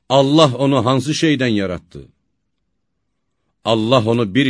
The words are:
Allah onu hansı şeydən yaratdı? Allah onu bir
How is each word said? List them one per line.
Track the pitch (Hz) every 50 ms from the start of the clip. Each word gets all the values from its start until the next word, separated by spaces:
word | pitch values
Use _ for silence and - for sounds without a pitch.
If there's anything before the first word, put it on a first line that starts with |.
| _ -
Allah | 127 139 135 139 147 165 156 135 120
onu | 120 139 139 143 127 104
hansı | 127 135 127 - 151
şeydən | 147 - 165 156 147 123 135 120 107
yaratdı? | 101 95 92 87 82 - _ - 69 64 - _ _ _ _ _ _ _ _ _ _ _ _ _ _ _ _ _ _ _ _ _ _ _ _ _ _ _ _ _ _ -
Allah | 107 117 110 110 117 135 123 104
onu | 117 117 120 117
bir | 95 90 131 139